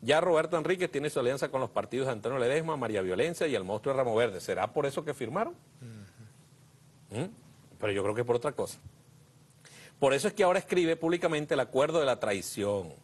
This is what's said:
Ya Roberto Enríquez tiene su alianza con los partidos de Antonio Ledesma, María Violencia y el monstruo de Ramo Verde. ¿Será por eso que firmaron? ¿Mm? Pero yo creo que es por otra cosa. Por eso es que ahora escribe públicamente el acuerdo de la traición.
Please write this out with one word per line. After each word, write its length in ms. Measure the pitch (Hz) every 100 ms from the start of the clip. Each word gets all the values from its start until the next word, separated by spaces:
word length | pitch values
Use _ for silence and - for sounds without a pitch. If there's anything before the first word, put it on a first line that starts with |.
Ya 200 | 117 147
Roberto 360 | 175 160 160 170
Enríquez 340 | 156 185 180
tiene 200 | 143 147
su 80 | 143
alianza 300 | 123 135 151
con 100 | 135
los 100 | 123
partidos 360 | - 104 123 135
de 60 |
Antonio 260 | 117 107 135
Ledesma, 380 | 120 147 160 147
María 260 | 120 104
Violencia 440 | 92 90 147 170 170
y 80 |
el 100 | 117
monstruo 280 | 92 107 139
de 40 | 135
Ramo 160 | 127
Verde. 260 | 110 120 95
¿Será 320 | - 90 104
por 140 | 156 139
eso 180 | 147
que 100 | 156
firmaron? 400 | 143 113 156 240 359 - - 120 110 101 - 110 - - - - - - - -
¿Mm? 140 | 101 180 226 - - - -
Pero 120 | 107
yo 100 | 101
creo 120 | 98
que 60 | 107
es 60 | 120
por 100 | 120
otra 160 | 147
cosa. 260 | - 98 - - - - - - - - - - - - -
Por 140 | 139
eso 140 | 139 135
es 60 |
que 100 | -
ahora 140 | 190 185
escribe 380 | 180 180 165 165
públicamente 580 | 165 175 170 156 151
el 60 | 147
acuerdo 400 | 123 131 147 160
de 60 | 143
la 140 | 117
traición. 720 | 110 101 87 - 101 101 87 69